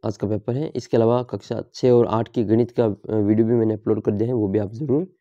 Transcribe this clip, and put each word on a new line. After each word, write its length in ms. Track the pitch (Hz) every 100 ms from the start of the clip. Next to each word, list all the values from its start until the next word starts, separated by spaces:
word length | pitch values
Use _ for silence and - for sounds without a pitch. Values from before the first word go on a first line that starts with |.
आज 120 | 110 -
का 120 | 104
पेपर 280 | 107 117 123
है। 160 | 156 127
इसके 200 | - 120
अलावा 260 | 113 123 123
कक्षा 320 | 98 - 113 -
छः 160 | - 127
और 160 | 120 117
आठ 240 | 110 120
की 120 | 127
गणित 260 | 101 113 117
का, 160 | - 113
अ, 280 | 98 -
वीडियो 320 | 110 104 110 113
भी 80 |
मैंने 200 | 120 110
अपलोड 280 | 107 107 107
कर 100 | 113
दिया 160 | 104 117
है, 60 |
वो 140 | 123 104
भी 100 | 104
आप 140 | 101
ज़रूर 400 | 113 147 139 190 _